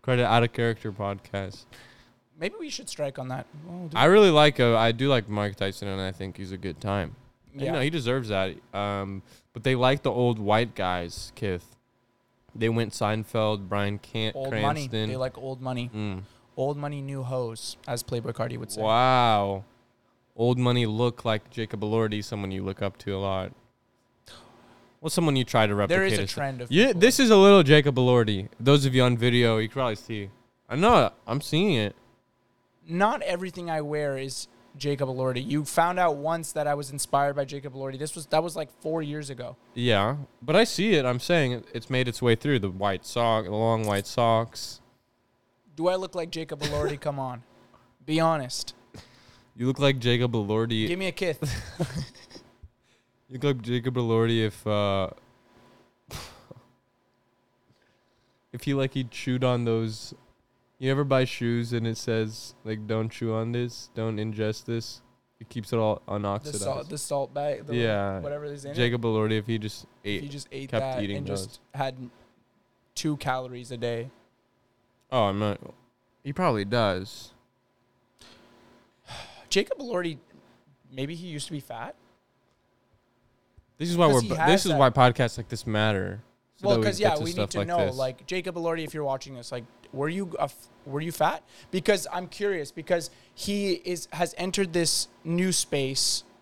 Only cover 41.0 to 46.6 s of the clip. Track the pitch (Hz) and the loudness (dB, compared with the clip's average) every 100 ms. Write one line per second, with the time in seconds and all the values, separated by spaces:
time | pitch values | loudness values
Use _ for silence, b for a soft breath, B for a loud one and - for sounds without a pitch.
41 | 127 123 - 175 135 123 - 120 - 127 | 2 -2 0 2 2 -2 -8 -12 -2 -2
42 | 123 - 123 113 147 135 98 92 101 92 | 0 0 2 2 2 0 0 -2 -2 -2
43 | - 120 117 110 92 107 113 113 107 101 | -4 0 2 2 0 0 2 2 2 -2
44 | 98 - 117 113 113 - - - _ _ | -2 2 4 4 0 -8 -14 -14 _ _
45 | _ _ _ _ _ _ _ 147 170 185 | _ _ _ _ _ _ _ -2 0 0
46 | 185 185 170 165 160 151 | -4 -8 -6 -8 -8 -6